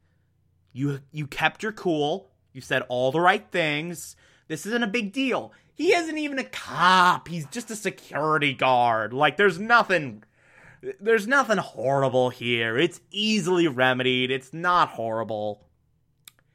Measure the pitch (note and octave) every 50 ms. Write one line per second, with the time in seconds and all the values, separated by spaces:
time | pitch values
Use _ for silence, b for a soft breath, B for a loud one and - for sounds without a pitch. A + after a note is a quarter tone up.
0 | _ _ _ _ _ _ _ _ _ _ _ _ _ _ - B2 C3+ C#3+ C#3+ C3+
1 | - _ - D3+ D3+ C#3 - - D#3+ D#3 D#3 - - A3 G#3+ - - F#3 E3 D3+
2 | D3 D3 D#3+ F#3+ - _ _ _ _ _ - C3 A#2+ - C#3+ C3 - - B2+ B2
3 | B2+ C3 C3 D#3+ E3+ F3+ G3 G#3+ G#3 _ - F#3 E3 D3+ D3 D3 D#3 F3 F3 D3
4 | - - - b b b b b b b D#3+ D3+ - G3 A3+ A#3+ A#3+ G#3+ F#3+ A#3+
5 | G#3+ G3 F#3+ C4 C4+ C4 G#3+ D#3+ A2+ - b b b b b b C#4+ F4 G#4+ F4
6 | E4+ D#4+ D#4 D#4 D4+ D4 C#4+ C4+ B3+ - - - - - B2 C#3+ E3 F3+ F#3 F#3
7 | F3+ F3+ E3+ - - - E3 E3+ D3+ C3+ - A#3 A#3+ - A3+ G#3 - F#3+ F#3 -
8 | - - - C#3 D3+ D#3 D#3 D#3 D3 C#3+ C3 - C#3 C3 B2+ B2 A#2+ A#2+ A2+ A2
9 | A2 G#2+ A#2+ C3 D3 D3+ C#3+ - G3+ G3+ F3 E3+ G#3 A3 A#3+ A#3 G#3+ - F#3+ E3+
10 | D3+ C3 G#2+ A2 - b b b b b b b b b b b b C3 C3 -
11 | G3 A3 A3+ A3+ G3 G#3+ C4+ C#4+ C4 G#3+ A3 F#3+ - - - - A2 C3 C#3 C#3
12 | C#3 C3 A#2+ B2+ B2+ B2 A#2 - A#2+ A#2+ A#2+ A#2 A#2 A#2 A2 B2 D#3+ F3 E3+ -
13 | _ _ - G3+ G#3 G#3+ A3 G#3+ E3 F3 F#3 F3 F3 E3 C3 A#2+ B2+ B2+ B2+ B2+
14 | B2+ B2+ B2+ B2+ B2+ B2+ C3 C3+ - - - D#3+ E3+ F3+ F3+ F3 D#3+ C#3 - -
15 | A2+ A2+ A2 A2+ A2+ G#2 A2 G#2+ G#2+ G#2+ G#2 - _ _ _ _ _ _ _ _
16 | _ _ _ _ - - _ _ _ _ _